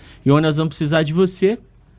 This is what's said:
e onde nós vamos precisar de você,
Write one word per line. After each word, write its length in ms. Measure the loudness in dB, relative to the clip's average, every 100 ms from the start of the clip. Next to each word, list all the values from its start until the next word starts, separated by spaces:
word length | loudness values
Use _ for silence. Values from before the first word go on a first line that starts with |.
| -20 -6 2
e 40 |
onde 120 | 2
nós 160 | 2 0
vamos 180 | -4 -4
precisar 260 | -2 0
de 100 | 0
você, 440 | 0 -2 0 -2 -2 -10 _ _